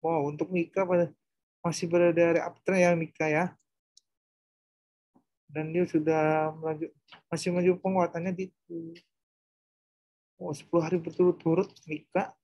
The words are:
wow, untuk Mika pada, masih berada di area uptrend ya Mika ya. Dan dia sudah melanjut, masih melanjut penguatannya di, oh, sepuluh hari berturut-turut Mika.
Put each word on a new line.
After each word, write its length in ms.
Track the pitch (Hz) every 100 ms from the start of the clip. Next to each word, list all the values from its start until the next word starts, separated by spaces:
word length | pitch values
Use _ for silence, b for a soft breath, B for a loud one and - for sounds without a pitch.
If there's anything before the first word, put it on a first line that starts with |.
wow, 240 | 160 165 143
untuk 240 | 151 165
Mika 320 | 180 170 - 185
pada, 240 | 180 170 - _ _ _ _
masih 260 | 170 160 175
berada 240 | 175 175
di 80 | 165
area 220 | 170 170 170
uptrend 320 | - - 190
ya 140 | 175
Mika 320 | 170 160 _ 156
ya. 200 | 151 180 - _ _ _ _ _ _ _ _ _ _ _ _ _ _ _ _ _ _ _
Dan 220 | 151 156
dia 140 | 165 175
sudah 640 | 160 156 156 156 156 156
melanjut, 380 | 160 160 156 160 _ _ B _
masih 180 | 165 - 175
melanjut 240 | 180 180
penguatannya 540 | 190 185 170 170 180 180
di, 160 | 190 _ _ 170 165 170 _ _ _ _ _ _ _ _ _ _ _ _ _ _
oh, 140 | 180
sepuluh 300 | 147 - 170 160
hari 140 | 180
berturut-turut 680 | 170 - 180 160 165 165 190 - -
Mika. 480 | 151 _ 180 214 -